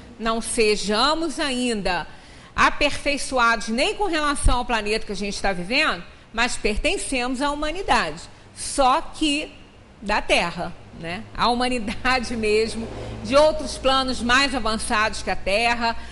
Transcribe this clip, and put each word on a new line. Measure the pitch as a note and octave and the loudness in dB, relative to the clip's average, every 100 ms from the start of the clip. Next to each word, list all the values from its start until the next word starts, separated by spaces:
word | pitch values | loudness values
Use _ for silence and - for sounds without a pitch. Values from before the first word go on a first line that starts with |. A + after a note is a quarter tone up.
| - - | -18 -6
não | A3+ A3+ | -2 -2
sejamos | - - G#3+ G#3 F#3+ G#3+ C4+ D#4+ D#4+ C#4 | -2 2 2 2 0 2 2 2 -2 -2
ainda | D4 B3 B3 A3 F#3+ E3+ D3+ - - - - - | -2 0 -2 -2 -2 -2 -6 -14 -20 -20 -8 2
aperfeiçoados | C4+ - C#4+ - C#4+ C#4+ - B3+ A#3 A3+ A3 | 2 4 0 0 -2 -2 -2 2 2 2 0
nem | A3+ F4 G4+ | 0 0 0
com | D4+ | 0
relação | D#4+ D4 C#4+ C4+ B3+ | 2 0 2 4 4
ao | B3 | 2
planeta | A3+ G#3 G#3+ - | -2 0 -2 -2
que | |
a | F#3+ | -4
gente | G3+ | -4
está | G#3 G#3 | -2 -2
vivendo, | F3+ F3 C4 D4+ F3+ - - - | 0 -2 0 0 -2 -8 -18 -8
mas | A3 A#3+ - | -2 -2 0
pertencemos | G#3 G#3 D4 F#4+ - B3+ B3 B3 | -2 0 0 0 -2 -2 -2 -2
à | C#4+ | -2
humanidade, | D4 D4+ E4+ G4+ A#3+ E3+ D#3+ - - - - | -2 -4 -4 0 0 0 -6 -14 -20 -20 -12
só | - - B3+ D4 | -4 2 4 4
que | E4 - D#4 C#4+ - - - - - - | 0 -2 0 0 -4 -12 -20 -20 -20 -10
da | G3+ G#3+ | -2 -2
Terra, | C#4+ C4+ F3 E3+ E3+ - - - | 2 2 2 -4 -8 -10 -16 -12
né? | E3 F#3 G#3+ - | -10 -10 -10 0
A | G3+ | 2
humanidade | A#3+ B3 B3 G#3+ - B3 B3+ A3+ A#3+ | 2 0 -2 -4 -2 0 0 0 -2
mesmo, | G#3+ G#3+ A3+ A3+ A3+ - - - | 2 2 2 -2 -8 -10 -10 -8
de | G#3 C#4 | 2 6
outros | D#4 D#4 C4+ - | 6 4 -4 -2
planos | C4 C4+ C4 B3 | 2 2 2 -2
mais | A#3 B3+ C#4 | 2 4 4
avançados | C4+ A3 A3 - A3+ A3 G#3+ | 0 -2 -2 0 0 0 -2
que | A3 | -4
a | F#3 | -2
Terra, | - G3+ A#3 A#3+ A#3 A#3 - | 0 2 2 2 0 -2 -8